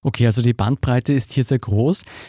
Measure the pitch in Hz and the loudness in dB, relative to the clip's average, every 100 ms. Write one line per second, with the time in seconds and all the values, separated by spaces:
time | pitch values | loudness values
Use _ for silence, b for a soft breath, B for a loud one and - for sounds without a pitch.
0 | 135 - 117 113 120 117 101 139 - 123 | -6 2 2 2 0 2 0 0 0 -2
1 | 135 139 - 139 123 131 - 101 135 196 | 0 -2 0 -2 0 -2 0 0 2 0
2 | - B | -6 B